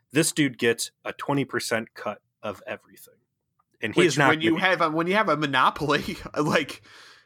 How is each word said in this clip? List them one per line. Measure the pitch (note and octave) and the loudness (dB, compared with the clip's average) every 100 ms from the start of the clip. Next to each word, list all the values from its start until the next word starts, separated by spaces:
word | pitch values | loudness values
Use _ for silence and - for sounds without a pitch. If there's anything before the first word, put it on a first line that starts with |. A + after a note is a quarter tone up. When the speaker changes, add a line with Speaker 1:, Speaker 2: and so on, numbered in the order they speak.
| _ | _
Speaker 1:
this | C3+ E3 | 0 0
dude | - C#3 A#2+ | 0 -2 2
gets | A#2+ A#2 - - | 0 0 -4 -10
a | - | -12
twenty | - - C#3 | -8 -2 -2
percent | C3 A#2 - A2+ A2+ | -2 -4 -2 -4 -4
cut | - - G2+ _ _ | -8 -10 -10 _ _
of | A2 G2+ - | -10 -10 -10
everything. | G#2 _ F#2+ - _ _ _ _ _ _ _ | -12 _ -20 -20 _ _ _ _ _ _ _
And | A2+ | -2
he | G#2+ | 2
Speaker 2:
Which, | F3 | 2
Speaker 1:
is | C3+ | 4
not | C#3 | 4
Speaker 2:
when | D3+ | 4
you | E3 | 2
Speaker 1:
gonna | E3 | 2
be | F#3+ | 2
Speaker 2:
have | F3 | 2
a, | E3 | 0
when | D#3 E3+ | 0 0
you | |
have | G3+ G3 | 0 2
a | D3 | 0
monopoly, | D3+ C3+ D3+ - C#3+ C#3+ - F3 - | 0 2 2 2 0 0 -2 -8 -6
<laughs> | - | -2
like, | D3+ F3 C#3+ - - - - - | 0 0 0 -6 -20 -20 -20 -20